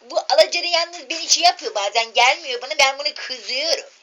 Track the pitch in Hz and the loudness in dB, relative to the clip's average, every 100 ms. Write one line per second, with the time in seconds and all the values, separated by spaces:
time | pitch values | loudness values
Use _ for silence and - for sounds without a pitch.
0 | 233 311 - 277 311 349 349 339 339 349 | -4 -6 2 4 4 2 -2 -2 -2 -8
1 | 254 330 339 294 339 370 233 208 202 226 | -10 -8 -2 4 4 2 -4 -2 0 0
2 | 226 233 240 311 311 240 254 302 269 269 | 0 4 4 2 -4 -8 -8 2 2 2
3 | 294 - - 254 202 254 320 - - _ | -8 -10 -12 -12 -8 -6 -2 -4 -6 _